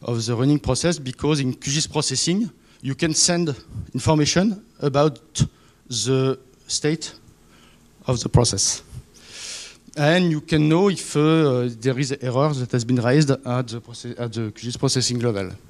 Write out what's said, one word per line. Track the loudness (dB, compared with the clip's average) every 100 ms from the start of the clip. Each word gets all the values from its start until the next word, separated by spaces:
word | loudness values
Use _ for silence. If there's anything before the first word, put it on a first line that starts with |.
of | -4 -4
the | -2
running | 0 2 2
process, | 2 0 0 -2
because | -6 -4 -2 0
in | -2
Q | -6 -4
gis | -4 -2
processing, | -4 -2 -2 -2 -2 -2 -8 _ _
you | -8
can | -2 -2
send | 0 2 2 0 -4 -10 -14 -8
information | -4 2 2 4 2 2 0 -10 _
about | -2 2 2 0 -12 -2 -2 _ _ _ -10
the | -6 0 2 2 -2 -8 _ -8
state | -4 -2 -4 -8 -16 -20 -20 -20 -20 -20 -20 _ _ -4
of | -2
the | 2
process. | 2 2 0 -2 -4 -10 -18 -20 -20 -20 -16 -14 -14 -16 -20 -16 0
And | 4 4 4
you | 0
can | 0 2 4
know | 4 4
if, | 0 -2
uh, | 2 4 4 4 2 -2 -2
there | -2 0
is | -2 -4
error | -2 2 2
that | 0 -2
has | -2 0
been | 2
raised | 4 4 4
at | 0 -2 -4 -4
the | -10
proce-, | -14 -16 -14 -8
at | -8
the | -6 -8
Q | -8
gis | -10 -2
processing | 0 0 -2 -2
level. | -2 -2 -4 -10